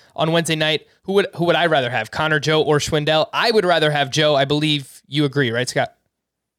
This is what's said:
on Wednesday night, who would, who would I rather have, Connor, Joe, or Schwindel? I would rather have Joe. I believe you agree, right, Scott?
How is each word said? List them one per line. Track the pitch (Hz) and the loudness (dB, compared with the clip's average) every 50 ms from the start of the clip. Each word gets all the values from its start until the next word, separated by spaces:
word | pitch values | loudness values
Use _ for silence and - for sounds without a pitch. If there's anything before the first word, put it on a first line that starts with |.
| _ _ _ | _ _ _
on | - 156 160 | -4 -2 0
Wednesday | 165 170 165 165 160 | 0 0 0 0 -2
night, | 156 156 156 156 147 - _ _ _ _ | -2 0 0 -2 -2 -6 _ _ _ _
who | - 196 | -2 0
would, | 202 190 - - | 0 0 0 -4
who | 139 170 | -4 0
would | 170 165 | 0 2
I | 160 170 | 2 2
rather | 170 156 147 127 120 | 2 2 2 0 0
have, | 123 120 110 - | -4 -4 -6 -6
Connor, | - - 156 156 156 151 | -4 -4 -2 0 0 0
Joe, | 127 147 156 156 | 0 0 0 0
or | 147 - 151 147 | 2 2 0 0
Schwindel? | - - 160 151 147 156 156 156 147 - | 0 -2 -4 -2 0 0 0 0 0 -2
I | - 139 180 240 | -2 -2 0 2
would | 233 220 185 | 2 2 2
rather | 180 170 160 156 151 | 4 2 4 2 2
have | 147 147 143 131 | 2 0 -2 -2
Joe. | - 151 156 151 151 | 0 0 2 2 2
I | 135 139 | 2 2
believe | 135 147 151 151 156 151 143 131 - - - _ | 0 0 -2 0 0 -2 -2 -4 -10 -20 -20 _
you | _ 131 147 151 | _ -2 -2 -2
agree, | 135 123 143 139 117 | 0 0 0 0 0
right, | 113 120 127 - | -2 -4 -4 -2
Scott? | - 147 123 - _ _ _ _ _ _ _ _ _ _ _ _ _ | -2 -2 -2 -2 _ _ _ _ _ _ _ _ _ _ _ _ _